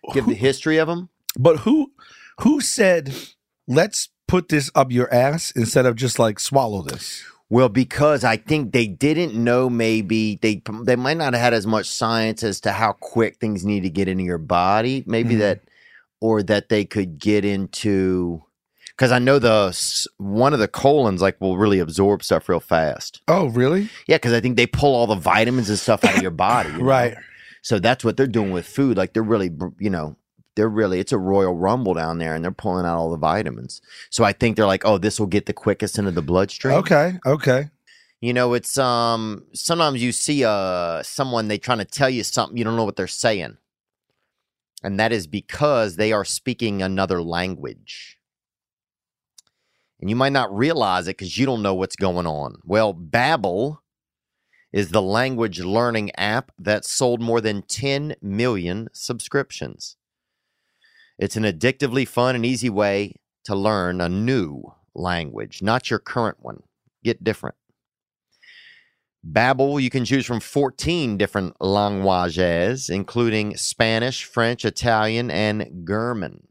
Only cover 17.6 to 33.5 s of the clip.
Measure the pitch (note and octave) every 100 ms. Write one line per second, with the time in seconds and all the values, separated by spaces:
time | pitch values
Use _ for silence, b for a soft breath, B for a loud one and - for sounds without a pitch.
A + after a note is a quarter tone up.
17.6 | F#2+ - G#2+ G2 F#2 F#2 F2 E2 _ _
18.6 | _ B B B B2+ B2 B2 C#3 A#2 A2
19.6 | G2 F2 - - - _ G2 G#2 C3 D3
20.6 | G#2 - C3+ D3 A#2+ F#2 F#2+ - F#2+ F2+
21.6 | G#2 G2 D#2+ D#2 G2 G2+ - E2+ - E2+
22.6 | - E2 D#2 B1 - - - F3 D#3 A#2
23.6 | C3 F3+ G#3 B B D#3+ B2 A#2 B2+ A#2+
24.6 | A#2+ - C#3+ B2+ A#2 G#2 F2+ F#2 A2+ B2+
25.6 | G#2 G#2 - G#2+ G#2+ - F#2 E2 F#2 A#2+
26.6 | E2 D#2 B2+ C3 A#2+ G#2+ B B B B
27.6 | - G#2 A2 C3 A#2 G2+ C3+ A2+ G2+ F#2
28.6 | - - C#3 G2 F#2 A2+ A2 A2+ F#2 D2+
29.6 | F2 - G2+ F2+ D2+ - _ _ _ -
30.6 | A2 G#2+ G#2 F#2 G2 A#2 F#2 G2 F#2+ F2
31.6 | F#2 B2 G#2+ E2+ D#2+ E2 D#2+ D#2+ E2+ -
32.6 | G#2 F2+ F2+ E2+ E2 E2 D#2 F#2 F2+